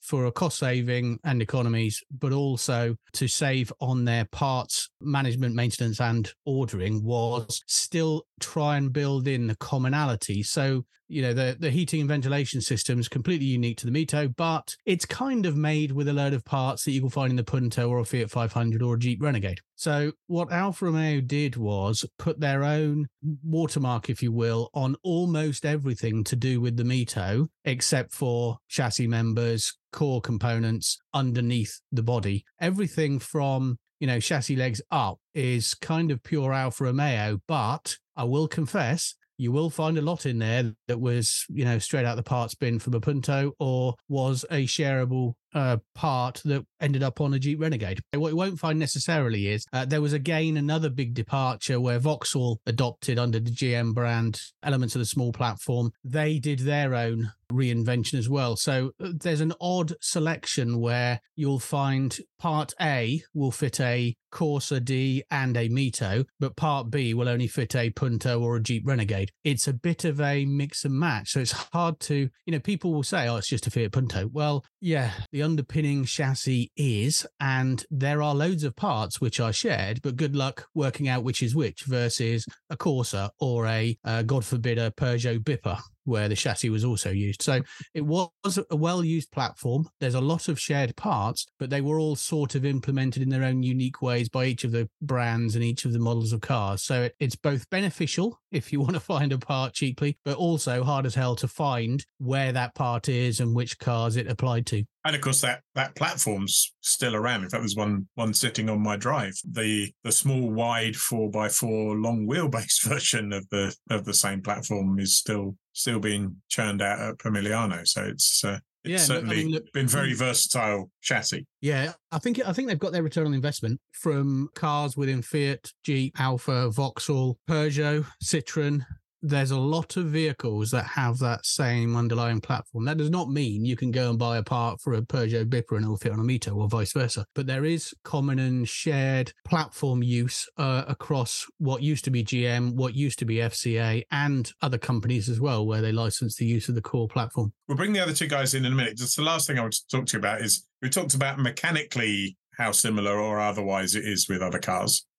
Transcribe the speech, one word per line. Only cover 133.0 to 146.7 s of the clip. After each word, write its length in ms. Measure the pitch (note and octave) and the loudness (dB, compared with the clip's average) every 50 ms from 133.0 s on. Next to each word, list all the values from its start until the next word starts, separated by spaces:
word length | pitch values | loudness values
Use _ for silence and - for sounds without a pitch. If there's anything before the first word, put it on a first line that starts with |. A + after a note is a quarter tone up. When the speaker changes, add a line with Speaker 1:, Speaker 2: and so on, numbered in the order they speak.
| D3 D3+ | 0 2
Speaker 1:
not 220 | E3 F3+ F3 B2 | 2 0 0 0
mean 340 | C#3 D3 D3 A#2+ G#2 G#2 A2 | 0 0 0 0 0 0 0
you 100 | B2 B2+ | 0 0
can 160 | A#2+ - B2+ | 0 0 0
go 200 | A2 B2+ B2+ B2 | 0 2 2 2
and 80 | A#2 A#2 | 2 2
buy 180 | B2 A#2 A#2 | 2 0 0
a 60 | A2+ G#2+ | 0 0
part 400 | - C3 B2 A#2 A#2 A2 - - | 0 0 0 0 0 -2 -4 -2
for 100 | - B2 | 0 0
a 80 | A2 | 0
Peugeot 480 | A#2 - - C3+ A#2+ A2 A#2 A#2 A2 A2+ | 0 0 0 0 0 2 2 0 0 2
Bipper 280 | B2 A#2+ A#2 - A2+ | 0 0 0 0 0
and 100 | G#2+ G#2+ | 0 0
it 20 | A2 | 0
will 80 | G#2+ | 0
fit 160 | G2+ - A#2 G2+ | 0 -2 -2 0
on 80 | G#2+ | 0
a 20 | A2 | 0
Mito 320 | A#2+ C3 A#2+ - - G2+ | 0 0 0 -2 -2 -2
or 140 | G#2 G#2+ G#2 | 0 0 0
vice 240 | A2 A2+ G#2 - - | 2 0 0 0 0
versa. 320 | C#3+ B2+ A#2+ - - G#2+ - - | 0 0 0 -2 -4 -6 -6 -4
But 120 | - C#3 | -4 -4
there 180 | C3 C3 C3+ C#3+ | -2 -2 0 0
is 300 | D#3 E3+ E3 - - - _ - | 0 0 0 -2 -6 -14 _ -10
common 340 | - - D3+ C#3 C#3 C3+ C3+ | -4 -2 0 2 2 2 2
and 300 | C3 C3 B2+ B2+ A#2+ A2 | 2 2 2 0 0 -2
shared 640 | - - - E3 D3 C#3 C3+ C3+ C3+ C3 C3 C3 - _ - | -4 -4 -2 0 2 2 2 2 2 2 0 -2 -6 _ -2
platform 560 | - - E3 D#3 - - - - C#3 B2+ B2 A#2+ | 2 2 2 2 0 -4 -4 -2 0 2 2 2
use, 440 | A#2+ A#2+ A#2+ A#2+ B2 - - - - _ - | 2 2 2 0 0 -2 -4 -6 -6 _ -2
uh, 260 | D3+ C3+ C3 B2+ C3+ | 0 2 2 0 0
across 600 | - C#3 - - - D#3 C3+ A#2+ G#2+ - - - - - | -2 -4 -6 -2 -2 0 0 0 -2 -2 -6 -6 -8 -6
what 240 | - E3 C3+ C3 C3 | -2 -2 0 0 0
used 240 | C#3+ D3 D3+ - - | 0 0 0 0 0
to 60 | C#3 | 0
be 120 | C3 A#2+ A2+ | 0 0 0
G 240 | G#2 - B2 A#2+ | 0 0 2 2
M, 300 | A#2+ A#2+ A#2+ B2 B2 A#2+ | 2 2 2 2 0 0
what 180 | B2+ C3 B2+ A2 | 0 0 -2 0
used 240 | C3+ C#3+ C#3 A#2+ - | 0 0 0 0 -2
to 40 | B2 | -2
be 160 | A2+ A2+ A2+ | 0 0 2
F 140 | A#2 A2+ G#2+ | 2 0 0
C 240 | - - B2 A2+ A2+ | -2 -2 0 0 2
A, 260 | A#2 A2+ A2 A#2 - - | 2 2 2 0 -2 -2
and 420 | - C#3+ C#3+ C#3+ C#3 C3+ A#2 - - - | -2 0 0 2 0 0 -2 -4 -6 -4
other 160 | - D3 B2+ | -2 -2 -2
companies 540 | A#2 - - B2+ A2+ G2+ A2+ B2+ A#2+ G#2 A#2+ | -2 -2 0 -2 0 0 0 0 0 0 0
as 100 | A#2+ A2+ | 0 0
well, 260 | C3 C#3+ B2+ G#2+ G#2+ | 0 0 2 0 0
where 140 | G#2+ G#2+ A2 | 0 2 2
they 100 | A2 A2 | 2 2
license 460 | A2 A2+ A2+ A2 - - B2+ A2+ - | 2 0 0 0 -2 -2 -2 -4 -2
the 80 | - A#2+ | -2 0
use 240 | A2+ A#2 A#2 - | 0 0 0 0
of 60 | - | 0